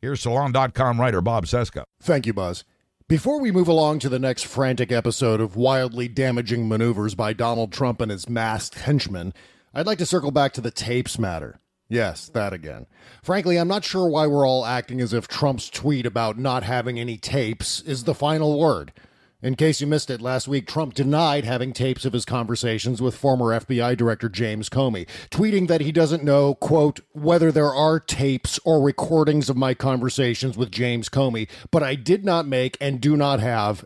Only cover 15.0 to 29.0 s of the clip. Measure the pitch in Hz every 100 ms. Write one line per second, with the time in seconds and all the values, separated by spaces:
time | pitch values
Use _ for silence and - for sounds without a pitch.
15 | 120 117 - - 147 123 - - 147 139
16 | 120 107 113 107 131 127 101 127 117 120
17 | 120 113 - 139 110 113 - - - 131
18 | 117 143 147 156 151 147 160 98 71 -
19 | - _ _ _ 127 131 156 143 143 151
20 | - 120 120 131 135 139 104 151 151 -
21 | 135 151 165 143 113 123 127 120 131 127
22 | 135 120 - 123 113 117 123 110 123 117
23 | 127 120 139 127 117 113 - 123 120 117
24 | 117 107 117 90 117 107 107 127 131 104
25 | 85 - - - 220 202 175 165 147 160
26 | 156 160 143 143 143 135 - 156 147 -
27 | - 151 147 170 160 156 147 135 156 160
28 | - - 139 131 - - - 156 139 -